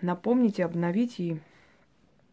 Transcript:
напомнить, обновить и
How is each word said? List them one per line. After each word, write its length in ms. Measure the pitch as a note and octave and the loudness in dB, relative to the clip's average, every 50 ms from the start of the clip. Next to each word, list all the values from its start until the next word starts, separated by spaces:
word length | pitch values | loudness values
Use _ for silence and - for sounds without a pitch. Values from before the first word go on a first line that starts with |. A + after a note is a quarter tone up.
напомнить, 600 | F3+ F3 F3+ F3+ - A3 B3 B3+ A#3+ G#3 G3+ - | -4 -4 -4 -2 0 0 2 4 4 2 2 0
обновить 580 | F3+ E3+ E3+ E3+ E3+ F3 F3 A3 B3 A#3+ - - | -2 -2 0 0 0 0 2 0 0 -2 -2 -4
и 220 | F3 E3+ D#3+ D#3 - - - - - _ _ _ _ _ _ _ _ _ _ _ _ _ | -4 -4 -4 -6 -10 -16 -20 -20 -20 _ _ _ _ _ _ _ _ _ _ _ _ _